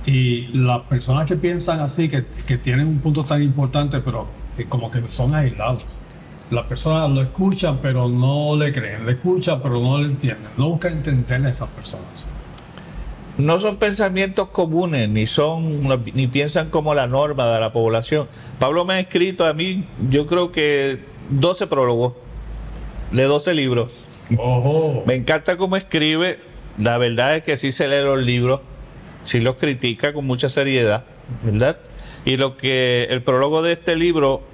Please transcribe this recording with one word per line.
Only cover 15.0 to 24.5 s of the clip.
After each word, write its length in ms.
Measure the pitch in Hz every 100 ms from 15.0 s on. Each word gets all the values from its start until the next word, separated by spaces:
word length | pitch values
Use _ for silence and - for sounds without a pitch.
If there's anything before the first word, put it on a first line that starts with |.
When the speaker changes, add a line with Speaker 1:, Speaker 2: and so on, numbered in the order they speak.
| 107
Speaker 2:
ni 160 | 107 107
son, 560 | - 151 165 160 147 135 127 117
ni 120 | 131 127
piensan 440 | 139 147 165 156
como 240 | 165 151
la 120 | 147 123
norma 400 | 131 151 135 120
de 80 | 113
la 100 | 110
población. 580 | 120 113 113 117 151 139 - - -
Pablo 260 | 131 165
me 100 | 175
ha 60 | 185
escrito 460 | 180 175 185 185 165
a 60 |
mí, 340 | 151 185 185 - - 131
yo 180 | 139 147
creo 240 | 175 175
que 540 | 170 147 143 139 131 - - -
doce 380 | 139 170 185 190
prólogos 480 | 143 123 120 123 123 - - - - - - - - -
de 120 | 120
doce 300 | 135 147 180
libros. 540 | 160 131 120 113 - - - - 117
Speaker 1:
Ojo. 680 | 120